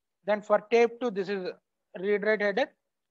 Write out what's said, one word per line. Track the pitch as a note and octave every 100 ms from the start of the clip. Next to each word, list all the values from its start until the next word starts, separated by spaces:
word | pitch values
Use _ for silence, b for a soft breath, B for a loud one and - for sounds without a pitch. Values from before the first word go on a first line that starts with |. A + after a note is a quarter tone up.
| _ _ -
Then | G#3
for | G3 G#3 G#3
tape | A#3 A#3 A#3
two, | B3
this | G3 F3+
is | G3+ F3+ - _ _ _ F#3
read | F#3+ G#3
write | G3+ G#3+
header. | G#3 G3 C#4+ _ _ _ _